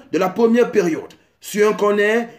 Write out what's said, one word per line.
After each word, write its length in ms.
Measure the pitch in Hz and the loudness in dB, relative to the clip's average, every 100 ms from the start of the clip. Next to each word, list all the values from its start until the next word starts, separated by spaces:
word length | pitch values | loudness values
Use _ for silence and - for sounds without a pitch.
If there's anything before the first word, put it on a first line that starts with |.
| - | -6
de 60 | 160 | -2
la 100 | 185 | -2
première 420 | 196 233 233 233 | 0 2 2 2
période. 420 | 208 175 151 - - _ _ | 0 0 -4 -8 -20 _ _
Sur 280 | - 202 214 | -10 0 0
un 40 | |
corner, 560 | 196 202 208 208 226 233 | 2 0 2 0 0 -4